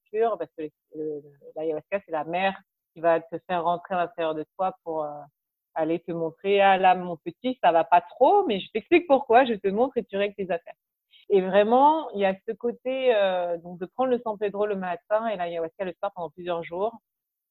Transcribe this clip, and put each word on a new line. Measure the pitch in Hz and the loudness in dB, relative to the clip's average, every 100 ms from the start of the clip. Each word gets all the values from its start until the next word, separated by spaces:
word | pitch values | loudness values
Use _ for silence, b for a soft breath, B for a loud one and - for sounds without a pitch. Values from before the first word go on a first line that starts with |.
| _ | _
cures, | 214 226 208 | -2 -2 -2
parce | 160 - | -8 -10
que | |
le, | 151 - _ 156 | -12 -14 _ -10
le, | 156 147 147 _ - 156 | -8 -8 -12 _ -16 -8
l'ayahuasca, | 160 151 - 196 | -6 -6 -6 -8
c'est | - | -6
la | 156 | -8
mère | 156 175 196 190 _ _ _ 165 | -4 -2 -2 -4 _ _ _ -2
qui | |
va | 165 165 | 0 0
te | 160 165 - | -2 -12 -6
faire | 175 | -4
rentrer | 165 170 - | -2 -4 -4
à | 180 | -4
l'intérieur | 170 - 160 | -4 -4 -4
de | 156 151 - | -4 -8 -6
toi | 185 - | -6 -6
pour, | 165 160 | -8 -6
euh, | 147 147 143 _ _ _ _ 160 | -8 -10 -18 _ _ _ _ -4
aller | 160 170 | -2 -2
te | - | -4
montrer, « | 170 160 156 196 202 | -6 -6 -6 0 4
Ah | 196 190 | 4 4
là, | 185 180 | 4 2
mon | 180 170 | -2 -8
petit, | 175 - 254 254 | -12 -8 -8 0
ça | 180 | 2
va | 165 | 2
pas | 165 175 | 4 2
trop, | - - 277 403 370 | 2 2 4 6 2
mais | 190 | -2
je | - | -4
t'explique | 220 - 339 349 | -8 2 2 4
pourquoi, | 262 - 233 254 | 2 6 4 4
je | |
te | 208 196 | 0 -2
montre | 202 269 233 | 0 0 -2
et | |
tu | 190 196 | -4 -4
règles | 202 | -4
tes | 196 185 | -4 -6
affaires. » | 170 - - _ _ _ b - | -6 -8 -20 _ _ _ b 0
Et | 196 | 2
vraiment, | 185 196 208 254 285 320 269 | 4 4 4 6 6 4 -2
il | 202 | -2
y | 196 | -2
a | 190 - | -2 -8
ce | |
côté, | 214 240 - 254 262 254 214 | -6 -6 -6 -6 0 2 2
euh, | 196 180 175 170 | 2 0 -2 -4
donc | 175 175 | -8 -12
de | 185 | -8
prendre | - 262 | -4 0
le | 240 | 0
San | 226 208 | -4 -4
Pedro | 208 196 208 | -4 -2 -2
le | 190 | -4
matin | 180 175 - 214 226 | -6 -8 -4 -2 -2
et | 190 | -4
l'ayahuasca | 170 170 165 - | -6 -6 -8 -8
le | 185 | -10
soir | - 202 180 | -8 -8 -8
pendant | 160 | -12
plusieurs | 180 175 170 | -10 -8 -6
jours. | 156 170 220 233 _ _ _ _ _ | -6 -6 -6 -6 _ _ _ _ _